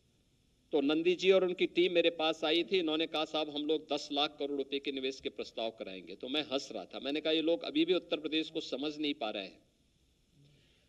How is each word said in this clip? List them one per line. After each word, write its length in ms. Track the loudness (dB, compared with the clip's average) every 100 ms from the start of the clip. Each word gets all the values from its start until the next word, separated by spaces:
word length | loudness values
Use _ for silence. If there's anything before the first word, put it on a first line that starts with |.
| _ _ _ _ _ _ _
तो 100 | 0
नंदी 340 | 2 2 2 4
जी 160 | 6
और 120 | 6
उनकी 220 | 4 2 0
टीम 280 | 2 4
मेरे 160 | 4 4
पास 340 | 4 0 0
आई 200 | 2 2
थी। 160 | 2 0
इन्होंने 280 | 2 0 -2
कहा, 180 | -2 -2
"साहब, 240 | -2 -4
हम 160 | -2 0
लोग 280 | 0 0
दस 160 | -4 -2
लाख 240 | 0 0 -2
करोड़ 180 | -4 -2
रुपए 220 | -2 -4
के 120 | -4
निवेश 280 | -4 -4 -4
के 100 | -8
प्रस्ताव 420 | -8 -8 -4 -6
कराएंगे।" 440 | -6 -10 -10 -12 -10
तो 120 | -4
मैं 140 | -4
हंस 280 | -2 -2 -4
रहा 140 | -8 -10
था। 140 | -8
मैंने 220 | -4 -2
कहा, 120 | 2
"ये 80 | 2
लोग 220 | 4 2
अभी 220 | 0 2 4
भी 80 |
उत्तर 260 | 2 0 -4
प्रदेश 300 | -2 -2 -2
को 120 | -4
समझ 360 | -4 -4 -4 -2
नहीं 160 | -4
पा 160 | -2 -2
रहे 140 | -4
हैं।" 160 | -8 -14 _ _ _ _ _ _ _ _ -20 -20 _ _